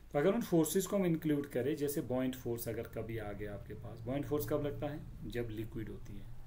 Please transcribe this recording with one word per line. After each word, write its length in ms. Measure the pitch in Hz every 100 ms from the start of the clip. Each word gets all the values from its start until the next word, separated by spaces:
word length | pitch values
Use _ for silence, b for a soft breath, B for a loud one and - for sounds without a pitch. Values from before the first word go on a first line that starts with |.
| B
तो 60 | 143
अगर 160 | 170
उन 80 | 233
forces 440 | - 170 156 196 190
को 100 | 202
हम 100 | 180
include 400 | 160 151 143 139
करें, 300 | 127 127 151
जैसे 260 | 143 160
buoyant 340 | 120 127 127 127
force 320 | 120 117 117
अगर 140 | 110
कभी 360 | 113 113 104 113
आ 140 | 104
गया 220 | 98 104
आपके 200 | 101 -
पास, 240 | 101 107 110
buoyant 280 | 113 139 143
force 220 | 147 -
कब 140 | 151 143
लगता 200 | - 147
है, 440 | 151 - - 117
जब 180 | 120 113
liquid 380 | 107 113 117 104
होती 240 | - -
है, 200 | - - -